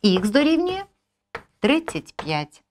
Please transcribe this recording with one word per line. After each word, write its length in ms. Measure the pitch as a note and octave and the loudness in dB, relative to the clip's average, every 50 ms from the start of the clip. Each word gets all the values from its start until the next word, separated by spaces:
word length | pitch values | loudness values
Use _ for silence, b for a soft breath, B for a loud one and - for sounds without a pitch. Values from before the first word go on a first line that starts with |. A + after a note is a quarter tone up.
| - | 4
Х 260 | G#3 F#3 F#3 F#3 G#3+ | 4 2 4 0 2
дорівнює 540 | G#3 C4+ D4 D4+ D#4+ D#4+ F4 F4+ F#4 F#4+ G4+ G4 _ _ _ _ _ _ _ _ _ - - _ _ _ | 2 2 4 4 2 2 0 -2 -4 -6 -8 _ _ _ _ _ _ _ _ _ _ -18 -18 _ _ _
тридцять 560 | - A3 C#4+ D#4+ D#4+ - - D#3+ D3+ - - | 0 0 0 0 -2 -4 -10 -10 -10 -10 -16
п'ять. 480 | - - D3 D#3 D3+ D3 D3 _ - _ _ | -12 -8 -6 -4 -4 -4 -8 _ -20 _ _